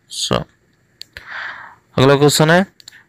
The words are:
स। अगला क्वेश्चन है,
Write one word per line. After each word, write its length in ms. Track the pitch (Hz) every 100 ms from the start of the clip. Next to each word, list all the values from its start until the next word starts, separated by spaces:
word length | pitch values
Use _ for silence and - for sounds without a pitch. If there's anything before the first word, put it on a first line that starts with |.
| _
स। 340 | - - 62 - _ _ _ _ _ - - - - - - - - _ -
अगला 180 | 135 139
क्वेश्चन 360 | 147 143 156
है, 140 | 175 196 _ - -